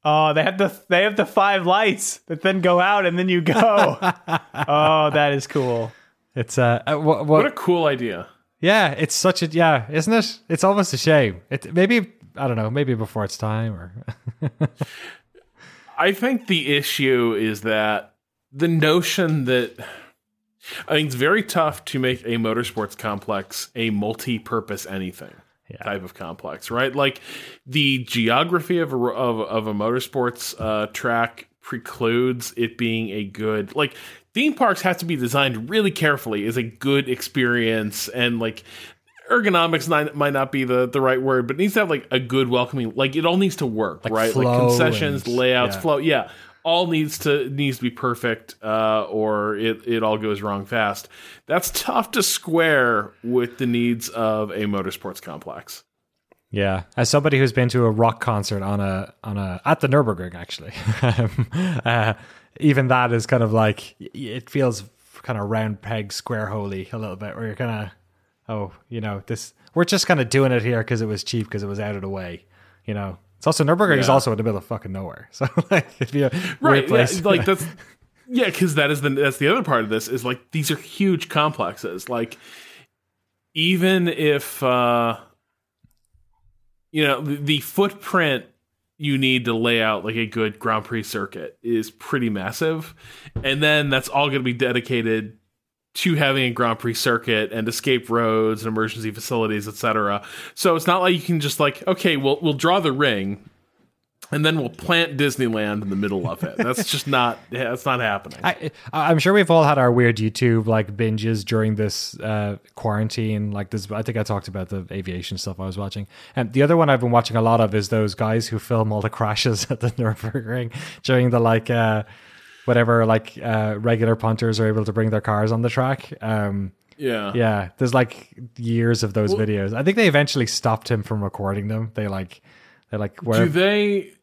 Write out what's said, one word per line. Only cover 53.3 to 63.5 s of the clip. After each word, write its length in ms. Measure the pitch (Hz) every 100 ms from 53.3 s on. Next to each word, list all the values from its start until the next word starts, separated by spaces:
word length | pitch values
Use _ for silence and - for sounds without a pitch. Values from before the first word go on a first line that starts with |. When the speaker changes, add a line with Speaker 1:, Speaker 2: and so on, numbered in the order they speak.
| 123 120 -
Speaker 3:
the 80 | 127
needs 420 | 120 120 117 -
of 400 | 117 110 107 107
a 80 | 92 104
motorsports 540 | 101 92 - 98 90
complex. 640 | - 76 80 - - - _ _ _ _ _ _ _
Speaker 2:
Yeah, 320 | 104 98 95 - -
as 120 | 117
somebody 300 | 147 147 139
who's 120 | 131
been 160 | 113 120
to 140 | 123
a 60 | 117
rock 300 | 107 113 110
concert 420 | - 107 98 101
on 160 | 98 101
a, 340 | 98 95 95 _
on 140 | 110 101
a, 220 | 95 90
at 160 | - 160
the 80 | 135
Nürburgring, 480 | 143 120 90 90 85
actually, 360 | 85 - 76 - 95
<laughs> 160 | 110
um, 460 | 127 110 113 - 113 156 185 151
uh, 300 | 117 117 107 104 - - _ -
even 260 | 147 139 127
that 220 | 127 123
is 140 | 117 -
kind 160 | 127
of 100 | 113